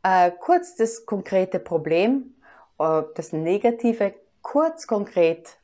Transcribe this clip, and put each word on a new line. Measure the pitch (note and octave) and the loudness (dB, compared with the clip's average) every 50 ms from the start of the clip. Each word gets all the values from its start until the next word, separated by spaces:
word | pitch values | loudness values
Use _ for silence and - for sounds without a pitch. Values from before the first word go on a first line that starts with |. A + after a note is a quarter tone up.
äh, | - F#3+ F#3+ F#3 F3+ F3+ F3 - | 2 4 4 4 4 4 2 -4
kurz | - - F4+ F4 F4 - - | 0 2 2 2 2 -4 -4
das | - A3+ A3 A3+ - - | -2 -2 -2 -2 -10 -8
konkrete | - G#3+ G3 F#3+ - G3 F#3+ F#3 F#3 - F3+ | -6 -6 -6 -4 0 0 0 0 0 -4 -8
Problem, | - - E3+ D#3+ - D#3+ D#3+ E3+ G3 A3+ C4+ C#4 B3+ - _ _ _ - - - - _ _ _ | -6 -4 -4 -4 -2 0 2 2 4 2 2 0 -2 -8 _ _ _ -20 -20 -20 -20 _ _ _
äh, | D3+ D#3+ D#3+ D#3 D#3 - - | 0 2 2 0 -2 -4 -10
das | - D#3 - | -12 -10 -6
Negative | - D#3 D#3+ E3 F#3+ G3+ - A#3 A#3 A#3 - A#3 A3+ A3+ G3+ G3 G3 - _ _ _ _ | -6 -4 0 0 -2 2 2 0 0 2 0 -2 0 0 -2 -4 -4 -10 _ _ _ _
kurz | _ - - C#4+ D#4+ D#4+ D#4+ - - | _ -2 0 0 0 0 -4 -8 -6
konkret | - A#3 G#3 G3+ - - F#3 E3+ E3 E3 E3 - - - _ | -4 -4 -4 -4 -4 0 2 2 2 2 -2 -10 -20 -20 _